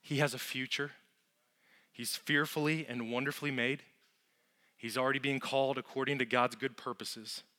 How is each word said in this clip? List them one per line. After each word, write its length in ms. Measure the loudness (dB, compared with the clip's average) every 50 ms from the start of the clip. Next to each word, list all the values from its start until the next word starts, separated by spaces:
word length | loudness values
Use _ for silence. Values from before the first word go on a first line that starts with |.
He 160 | _ 0 2
has 180 | 4 4 4 2
a 40 | -2
future. 540 | -6 -6 -4 -6 -4 -4 -2 -2 -2 -4 -6 -14 _ _ _ _ _ _ _ _ _ _ _ _ _ _ _ -20 _ _ _
He's 240 | -8 -6 -4 -4
fearfully 720 | -4 0 2 4 4 4 4 0 0 2 2 2 0 -2 -4
and 240 | -4 -4 -2 0 0
wonderfully 380 | 0 0 0 -2 -2 -4 -2
made. 320 | 0 2 2 2 0 -2 -6 -16 _ _ _ _ _ _ _ _ _ _ _ _ _ _ _ _ _
He's 200 | _ -10 -4 0
already 220 | 2 2 2 2 2
being 200 | 0 0 0 0
called 400 | -2 0 2 4 4 4 2 -2
according 400 | -4 -4 -2 -2 0 0 2 0
to 60 | 0
God's 320 | 2 4 4 4 4 2
good 200 | -2 -4 -4 -4
purposes. 680 | -4 -6 -6 -6 -6 -6 -10 -8 -10 -10 -10 -10 -12 -12 _ _